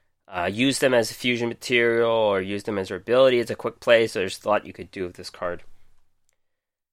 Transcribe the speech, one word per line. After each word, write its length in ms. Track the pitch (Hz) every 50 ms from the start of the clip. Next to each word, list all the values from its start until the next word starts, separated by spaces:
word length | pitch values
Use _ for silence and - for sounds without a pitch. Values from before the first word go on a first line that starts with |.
| _ _ _ _ _ -
uh, 200 | 95 90 87 98
use 260 | 101 110 131 139 127 -
them 160 | 143 131 127
as 160 | 117 110 104
a 40 | -
fusion 340 | - - 123 123 117 120 117
material, 640 | 117 - - - 127 120 117 117 117 117 117 117
or 300 | 113 113 110 104 98 95
use 240 | 95 95 101 101 -
them 140 | 117 104 98
as 100 | 95 95
their 100 | 101 87
ability. 400 | - 113 117 127 135 131 123 120
It's 120 | 113 117
a 60 | 127
quick 240 | - - 117 - -
play, 260 | - 123 120 113 117
so 120 | 110 - 107
there's 260 | 92 95 - - -
a 40 | 104
lot 180 | 104 104 -
you 60 | 87
could 180 | - - 90 -
do 140 | - 98 90
with 120 | 87 -
this 140 | - 92 -
card. 320 | - - 92 87 87 87 - - - - - - - - _ _ _ _ _ _ _ _ _ _ _ _ _ _ _ _ _ _